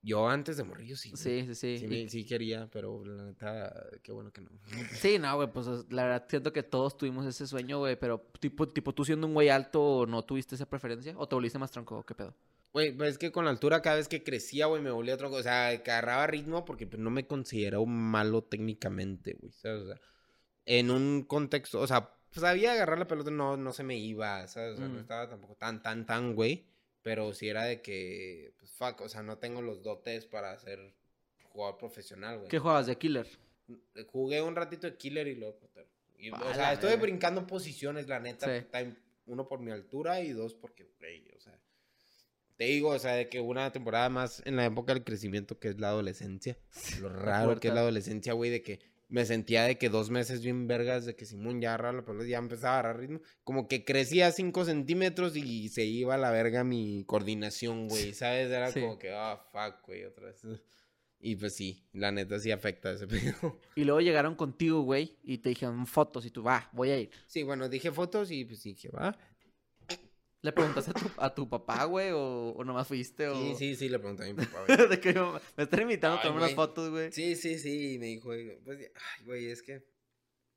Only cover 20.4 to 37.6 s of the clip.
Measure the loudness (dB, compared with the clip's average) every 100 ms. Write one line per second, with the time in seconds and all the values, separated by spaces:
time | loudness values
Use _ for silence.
20.4 | _ _ 4 6 6 4 4 2 0 -2
21.4 | 0 -2 -2 -2 4 2 2 _ _ 0
22.4 | 2 4 4 4 2 0 0 -4 -2 -2
23.4 | 0 -2 -4 -6 -6 -4 -4 -4 -4 -4
24.4 | -8 -8 -8 -6 -8 -8 -10 -8 -8 -12
25.4 | -18 -8 -8 -6 -6 -6 -2 0 0 2
26.4 | 2 0 _ _ _ _ -6 -4 -4 -4
27.4 | -4 -2 -2 -4 -6 -8 -6 -8 -10 -12
28.4 | -18 _ -20 -6 -6 -6 -12 -10 -10 -8
29.4 | -8 -6 -6 -6 -8 -8 -8 -10 -8 -10
30.4 | -8 -10 -14 -16 -16 _ _ _ _ _
31.4 | _ -6 -6 -6 -12 -12 -16 -12 -10 -10
32.4 | -2 0 4 4 4 0 2 0 -2 -12
33.4 | _ _ _ -20 _ -18 -8 -4 0 0
34.4 | 0 -2 -4 -6 -8 -8 -6 -4 -4 -6
35.4 | -10 -12 _ -20 -20 _ _ _ -12 -8
36.4 | -4 0 2 2 4 4 2 2 0 0
37.4 | -4 -8